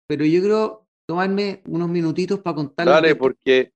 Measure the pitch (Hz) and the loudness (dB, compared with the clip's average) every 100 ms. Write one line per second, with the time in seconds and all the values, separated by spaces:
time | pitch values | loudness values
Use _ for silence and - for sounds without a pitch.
0 | - 151 151 170 196 214 214 - _ _ | -8 -2 2 2 2 0 -2 -6 _ _
1 | - 170 190 196 202 196 - 165 175 175 | -8 -4 -2 -2 -4 -6 -8 -4 -2 -2
2 | 165 160 180 196 175 156 143 - 120 151 | -2 -2 -2 -4 -4 -6 -6 -2 2 4
3 | 160 139 131 - - 131 123 | 4 2 0 -2 2 2 0